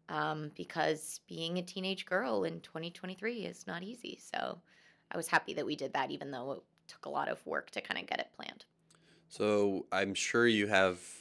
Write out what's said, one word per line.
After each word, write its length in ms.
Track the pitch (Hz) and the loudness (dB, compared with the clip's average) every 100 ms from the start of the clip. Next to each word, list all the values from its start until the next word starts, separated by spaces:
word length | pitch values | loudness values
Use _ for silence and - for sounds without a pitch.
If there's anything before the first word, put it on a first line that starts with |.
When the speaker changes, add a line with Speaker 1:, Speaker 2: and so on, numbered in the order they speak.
| - | -6
Speaker 1:
um, 420 | 156 156 151 151 - | -2 0 -2 -6 -8
because 680 | 175 165 156 156 - - - | -6 0 2 0 -4 -10 -10
being 320 | 170 165 180 | -6 -4 -2
a 60 | |
teenage 420 | 180 196 185 190 - | -4 -4 -4 -4 -2
girl 380 | 185 254 214 | 0 2 0
in 160 | 170 170 | 0 -4
twenty 320 | - 160 165 | -10 -8 -8
twenty-three 540 | 170 185 185 220 240 175 | -8 -10 -6 -6 -4 -6
is 200 | - - | -8 -8
not 160 | 170 | -8
easy. 380 | 190 247 - - | -8 -10 -12 -12
So 400 | - - - 175 _ _ _ _ - | -6 -4 -4 -6 _ _ _ _ -10
I 60 | 175 | -6
was 140 | 160 | 2
happy 240 | 165 - | 2 2
that 120 | 160 135 | -4 -4
we 120 | 147 | -4
did 160 | 135 | -2
that, 180 | 139 131 | -2 -2
even 200 | 147 139 | -4 -8
though 200 | 131 131 | -8 -8
it 120 | 131 - _ - | -8 -12 _ -20
took 180 | - - | -14 -6
a 40 | |
lot 200 | 147 - | -2 -2
of 140 | - - | -4 -2
work 260 | 76 - | -4 -4
to 100 | - | -6
kinda 220 | - - | -4 -4
get 160 | - - | -2 -4
it 120 | - - | -4 -8
planned. 300 | - - - _ _ _ _ _ _ | -14 -14 -20 _ _ _ _ _ _
Speaker 2:
So 600 | - 107 104 101 95 - | 0 4 6 4 2 0
I'm 220 | 95 98 | 0 0
sure 340 | 98 - 117 120 | 0 2 6 8
you 200 | 110 104 | 8 6
have 320 | 98 95 87 - - | 8 8 4 -8 -16